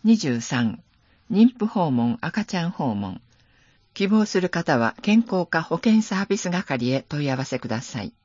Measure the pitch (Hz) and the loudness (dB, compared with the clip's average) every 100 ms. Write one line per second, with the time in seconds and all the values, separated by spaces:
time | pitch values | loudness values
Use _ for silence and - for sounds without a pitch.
0 | 220 220 151 120 - 127 117 - _ _ | 6 4 2 -2 -2 0 0 -2 _ _
1 | _ _ _ 190 233 - 214 208 165 123 | _ _ _ 4 4 4 -4 0 0 0
2 | 120 113 160 214 208 185 170 - 143 104 | 0 -2 -6 -6 -4 -4 -4 -4 -4 -4
3 | 98 90 _ _ _ _ _ _ _ - | -6 -10 _ _ _ _ _ _ _ -4
4 | 196 214 208 185 175 170 170 131 113 - | 2 2 2 0 0 -2 0 2 2 -2
5 | - 220 226 190 170 165 165 170 233 220 | 2 4 4 -2 -2 -4 -2 -2 4 2
6 | 214 190 202 196 185 175 - 135 123 135 | 2 -4 -2 -2 -2 -4 -4 -2 0 -2
7 | - 147 143 131 135 127 123 113 - 120 | -4 -4 -2 -4 -4 -6 -4 -6 -6 -10
8 | 98 _ | -10 _